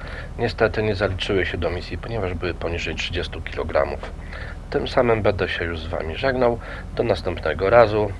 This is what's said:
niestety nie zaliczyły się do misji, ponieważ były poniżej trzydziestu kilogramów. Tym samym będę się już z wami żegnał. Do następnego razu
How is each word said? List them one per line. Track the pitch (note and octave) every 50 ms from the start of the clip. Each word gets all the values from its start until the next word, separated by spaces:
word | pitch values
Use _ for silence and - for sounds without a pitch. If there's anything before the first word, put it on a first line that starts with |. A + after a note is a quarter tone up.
| - - - - - - - -
niestety | A#2 A#2 - - A2+ G#2+ - A2+ G#2+
nie | A2 G#2
zaliczyły | F#2+ G#2 F#2+ F#2+ F#2 - - G#3 F#3+ F3+
się | - - F2
do | E2+ E2
misji, | F2 F2+ - - - -
ponieważ | - G2+ A#2 A2+ F#2+ F#2 F2+
były | E2 F2+ F2 E2
poniżej | - - - E2+ E2 - E2 D#2
trzydziestu | D2+ - - - F2 D#2 - - D2+ C#2+
kilogramów. | - - - - - - D2 C2+ C#2 C#2+ - - - - - - - - - - - - - - -
Tym | - D3 C#3+ B2
samym | - C#3 B2+ A#2 A2+ A2 G2
będę | G#2+ G2+ F#2 F#2 F2
się | - - F2
już | E2+ E2+ E2
z | D#2
wami | D#2+ D#2+ D2+ D2+ D#2+ D#2+
żegnał. | - C3 C3+ C3 B2+ B2+ A#2+ A#2+ A#2 - - - - - - -
Do | - B2
następnego | A#2 G2+ F2 - F#2 E2+ D#2+ - D#2+ D#2 F2 F#2+ G2
razu | A2+ A#2+ A#2 G#2 G#2 G#2+ G#2+ G2+ G2 -